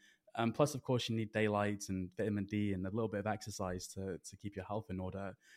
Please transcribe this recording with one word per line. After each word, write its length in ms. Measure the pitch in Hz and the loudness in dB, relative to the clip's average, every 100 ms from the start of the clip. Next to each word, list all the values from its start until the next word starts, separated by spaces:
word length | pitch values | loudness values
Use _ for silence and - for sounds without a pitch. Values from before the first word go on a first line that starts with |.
| - _ _ - | -14 _ _ 0
Um, 180 | 117 | 2
plus, 220 | 110 143 135 | 4 4 2
of 80 | |
course, 260 | - 123 - | 0 0 2
you 60 | 113 | 0
need 160 | 110 | 0
daylight 580 | 107 107 104 104 101 - | 4 4 4 2 0 -2
and 260 | 95 90 - | -2 -2 -2
vitamin 300 | 107 104 98 | 0 2 2
D 280 | 107 104 | 2 2
and 120 | 95 95 | 0 -2
a 60 | |
little 160 | 107 113 | 0 0
bit 100 | 101 | 0
of 80 | 104 | -2
exercise 600 | 104 - 104 95 92 - | -2 -4 -4 -2 -2 -6
to, 320 | - 95 85 | -6 -4 -6
to 160 | - 98 | -8 -10
keep 180 | 104 98 | -8 -8
your 80 | |
health 280 | 90 104 - | -4 -4 -4
in 80 | 92 | -4
order, 360 | 92 95 98 - - | -4 -4 -8 -10 -20